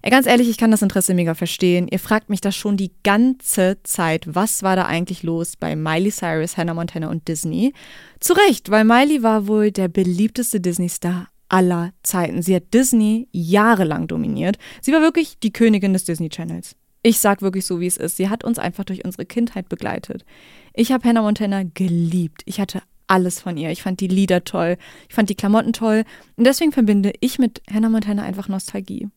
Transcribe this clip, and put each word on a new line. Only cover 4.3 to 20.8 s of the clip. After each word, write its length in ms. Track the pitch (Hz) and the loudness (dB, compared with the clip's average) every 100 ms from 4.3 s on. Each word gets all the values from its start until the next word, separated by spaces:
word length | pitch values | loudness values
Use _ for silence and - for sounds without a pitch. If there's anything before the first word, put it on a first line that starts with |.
was 300 | 151 214 - | -2 -2 0
war 120 | 190 185 | 0 0
da 120 | - | 0
eigentlich 340 | 165 175 180 | -2 -4 -6
los 340 | 165 165 170 - | -4 -4 -4 -6
bei 200 | 165 156 | -6 -4
Miley 340 | 156 160 196 | -2 0 0
Cyrus, 480 | - 170 160 165 - | -2 -4 -2 -4 -4
Hannah 160 | 170 | -4
Montana 380 | 165 170 170 156 | -4 -6 -6 -6
und 160 | 165 - | -6 -6
Disney? 440 | 160 165 170 247 - - - - - | -6 -4 0 -2 -2 -20 -20 -20 -8
Zu 140 | - | 0
Recht, 380 | 359 415 247 - | 4 4 2 2
weil 120 | 214 | 4
Miley 380 | 220 240 294 302 | 6 6 4 2
war 240 | 226 220 202 | 2 2 2
wohl 260 | 214 214 | 2 2
der 180 | 196 185 | 0 -2
beliebteste 720 | 196 180 175 220 247 233 214 | 0 0 2 0 0 -4 -2
Disney-Star 680 | 175 175 175 - 175 180 180 _ _ | -2 -2 -4 -4 -4 -4 -8 _ _
aller 420 | 190 180 175 170 _ | 2 2 2 -4 _
Zeiten. 400 | - 190 170 175 | -4 -2 -2 -2
Sie 140 | 180 185 | 0 0
hat 180 | - | 2
Disney 540 | 233 262 233 214 220 254 | 2 4 2 2 0 -4
jahrelang 760 | - 165 196 220 214 165 156 160 | -6 0 4 4 4 2 -2 -4
dominiert. 500 | 165 156 175 170 214 - - | -4 -4 -2 -2 -4 -8 -8
Sie 100 | - | 0
war 100 | 311 | 2
wirklich 360 | 320 330 311 - | 4 2 -4 -4
die 160 | 220 | -6
Königin 400 | - 226 208 196 | 2 2 4 2
des 120 | 185 180 | 0 -2
Disney 240 | 160 160 | -4 -6
Channels. 460 | - 165 170 - - _ _ | -6 -8 -10 -12 -20 _ _
Ich 160 | - 220 | 2 4
sag 240 | 208 202 | 2 2
wirklich 240 | 196 190 - | -2 -4 -4
so, 120 | 175 | -4
wie 80 | 180 | -2
es 100 | - | -4
ist. 200 | 170 - | -6 -4
Sie 120 | 190 | -4
hat 140 | 226 | -2
uns 140 | - 226 | -4 -4
einfach 280 | 180 180 190 | -4 -6 -8
durch 200 | 185 180 | -8 -8
unsere 220 | 180 185 | -10 -8
Kindheit 420 | 240 233 196 185 | -4 -4 -4 -8
begleitet. 560 | - - - - - _ _ - - _ | -8 -6 -8 -8 -14 _ _ -20 -20 _
Ich 180 | - | -2